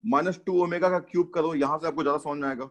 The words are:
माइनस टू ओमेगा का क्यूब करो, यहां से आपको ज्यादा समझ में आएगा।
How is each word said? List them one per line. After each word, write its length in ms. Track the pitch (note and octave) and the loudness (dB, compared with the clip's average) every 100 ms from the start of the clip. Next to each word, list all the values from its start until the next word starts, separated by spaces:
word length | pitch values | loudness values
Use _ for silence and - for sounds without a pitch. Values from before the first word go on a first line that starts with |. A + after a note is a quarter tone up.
माइनस 340 | A2 C#3 F3 F3 | 2 2 2 -2
टू 180 | - F3+ | 0 2
ओमेगा 260 | F3 F3 F#3 | 2 2 2
का 100 | F3+ | 2
क्यूब 340 | - F3 E3+ | 0 -2 0
करो, 220 | E3+ D#3 | 0 0
यहां 240 | D3+ C#3 D#3 | 0 0 0
से 80 | D#3+ | -2
आपको 160 | D3 | -2
ज्यादा 140 | C#3+ C#3+ | 0 0
समझ 200 | D3 D3 | -2 -4
में 100 | C#3 | -4
आएगा। 160 | B2+ C3 | -6 -10